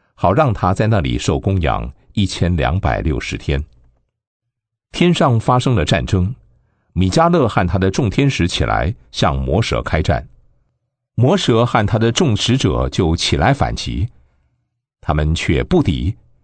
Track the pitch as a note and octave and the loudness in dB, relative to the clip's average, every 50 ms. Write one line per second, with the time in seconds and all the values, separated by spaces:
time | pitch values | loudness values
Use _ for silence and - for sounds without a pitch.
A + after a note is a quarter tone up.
0 | _ _ _ - - F2 G#2 D3 D#3 B2+ G2 - - F2+ F#2+ - A2 G#2+ A2+ G2 | _ _ _ -2 0 0 2 2 2 0 0 0 0 0 0 0 0 2 0 0
1 | - B1+ A#1 - - - E2 - - G2 G2 F#2 D2+ C2+ G#1+ - A1+ B1+ - - | 0 -2 -4 -2 -2 -2 -2 -2 -2 -2 -2 0 0 -2 -2 -2 -6 -8 -12 -16
2 | _ - _ G#2+ G2 - - - F#2+ F2 F2+ D#2 B1+ A#1+ D#2+ G2 - - A1 G1+ | _ -8 _ -2 -2 -2 -2 -2 -2 0 0 0 0 0 0 -2 -2 -2 -2 -2
3 | - D#2+ C#2 A1 - - - A1+ - - C#2+ C#2+ C#2+ - _ _ _ _ _ _ | -2 -2 -4 -4 -4 -6 -8 -8 -4 -4 -4 -4 -4 -8 _ _ _ _ _ _
4 | _ _ _ _ _ _ _ _ _ _ _ _ _ _ _ _ _ _ - - | _ _ _ _ _ _ _ _ _ _ _ _ _ _ _ _ _ _ -2 2
5 | E3+ F3 E3+ - F3 C#3 A#2 A2+ - - B2+ B2+ - C3+ B2 F#2+ D2+ - - E2 | 2 2 4 4 2 2 2 2 2 2 2 2 2 2 0 0 2 0 0 0
6 | C2 - - F#2 F2+ G2 B2+ - _ _ _ _ _ _ _ _ _ _ - F2 | 0 0 0 0 0 0 -4 -8 _ _ _ _ _ _ _ _ _ _ -2 0
7 | F#2 F#2 - E3 E3 E3+ F3 E3+ B2+ G#2+ - A#2 F#2+ E2+ E2+ F#2 F#2+ G2 - - | 0 2 4 4 4 4 4 4 2 2 0 0 0 0 0 0 0 0 0 0
8 | C3+ G2 - - C#3 C#3 C3+ - E2+ D#2 - - C#2 A1 G#1+ G#1+ B1 E2+ - - | 0 0 0 2 0 2 2 0 0 -2 0 -2 -2 0 0 0 -2 -2 -4 -6
9 | - _ - - G#2+ F2+ C#2+ C2+ B1+ C2 D2 G#2+ A#2 - B1+ A1+ A#1 - - D#2+ | -12 _ -4 -2 -2 0 0 -2 -2 -2 0 0 0 0 -2 -4 -2 -2 -2 -2
10 | E2 - D2+ - - - - - _ _ _ _ _ _ _ _ _ _ _ _ | 0 0 -2 -2 -4 -8 -16 -20 _ _ _ _ _ _ _ _ _ _ _ _
11 | _ _ _ - A#2+ C#3 G3 F#3 - - A#2 A2+ A#2+ A#2 - A#2+ G#2 F#2+ - G#2+ | _ _ _ 2 2 4 2 2 2 2 2 2 2 2 2 0 0 0 0 0
12 | A2+ A#2 A#2 - F#3 C3+ G#2 G2 - - A#2+ C3+ - G2 C2 A#1+ C2 B1+ - - | 2 0 2 2 0 0 0 0 0 0 0 2 0 0 0 0 -2 -2 -2 0
13 | F#2+ D#2+ E2 E2+ - - F2 C#2 D#2 A#2+ C#3 - C#2+ A#1 A#1+ - - - B1 C#2+ | 0 2 0 0 0 -2 0 0 2 0 0 0 -2 -4 -4 -6 -8 -8 -6 -4
14 | G2 - - - _ _ _ _ _ _ _ _ _ _ _ _ _ _ _ _ | -6 -6 -8 -12 _ _ _ _ _ _ _ _ _ _ _ _ _ _ _ _
15 | - - D2+ D2+ D2+ D#2 E2 - - - D#2+ C2 B1 - F3+ E3+ C3 - D2+ B1 | -6 -4 -2 -2 0 0 -2 -2 -2 0 0 0 0 0 0 0 2 0 -2 -2
16 | C2 F#2+ A#2+ - _ _ _ _ | -4 -6 -6 -8 _ _ _ _